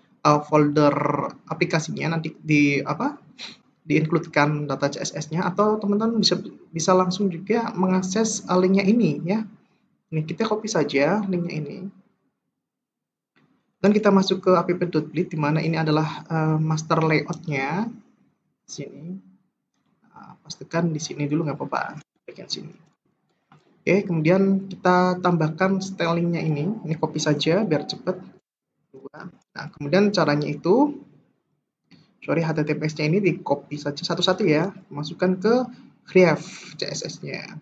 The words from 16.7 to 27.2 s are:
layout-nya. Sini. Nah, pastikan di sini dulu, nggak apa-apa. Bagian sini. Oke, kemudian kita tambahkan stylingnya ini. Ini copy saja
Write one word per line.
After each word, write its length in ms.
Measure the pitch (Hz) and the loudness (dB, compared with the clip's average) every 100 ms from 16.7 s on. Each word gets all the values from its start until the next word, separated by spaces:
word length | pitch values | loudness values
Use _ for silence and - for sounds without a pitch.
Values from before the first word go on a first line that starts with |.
| 156 - 160 | -2 0 2
layout-nya. 880 | 156 156 - - - 139 135 175 233 - _ _ _ _ _ _ - | 2 2 0 -8 -6 -4 -4 -4 -6 -10 _ _ _ _ _ _ -18
Sini. 480 | - 143 143 165 190 - _ _ _ _ _ _ _ _ | -14 -14 -14 -14 -14 -16 _ _ _ _ _ _ _ _
Nah, 320 | - - - 151 | -20 -20 -20 -20
pastikan 480 | - 151 170 170 | -18 -6 -2 -2
di 80 | 151 | -2
sini 240 | - 147 143 | -6 -6 -2
dulu, 240 | 151 156 | 0 -2
nggak 80 | 135 | -4
apa-apa. 400 | 139 139 - 151 - _ | -4 -6 -6 -10 -18 _
Bagian 240 | - - - | -20 -16 -12
sini. 300 | - - - _ _ _ _ _ _ _ - _ _ | -12 -12 -20 _ _ _ _ _ _ _ -20 _ _
Oke, 240 | - 190 196 | 0 2 2
kemudian 640 | 165 156 190 196 196 - | 0 4 4 4 2 -2
kita 480 | - 185 180 180 180 180 | -2 2 4 2 2 0
tambahkan 560 | 170 156 156 190 190 | 2 0 0 0 0
stylingnya 640 | - - 170 170 170 165 156 | -4 -4 -2 0 0 0 -2
ini. 240 | 147 170 226 156 | -2 -2 -4 -6
Ini 80 | 160 | -4
copy 160 | 156 | -4
saja 480 | 160 | -2